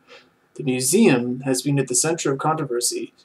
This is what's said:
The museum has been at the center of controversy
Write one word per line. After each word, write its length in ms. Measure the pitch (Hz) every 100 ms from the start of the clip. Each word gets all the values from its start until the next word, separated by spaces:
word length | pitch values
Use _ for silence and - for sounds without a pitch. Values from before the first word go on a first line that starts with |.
| _ - _ _ _
The 100 | -
museum 760 | 127 127 127 180 220 131 123 127
has 200 | 135 131
been 160 | - 139
at 80 | 123
the 80 |
center 380 | 127 156 170 160
of 80 | 139
controversy 760 | 156 156 147 120 123 - 113 _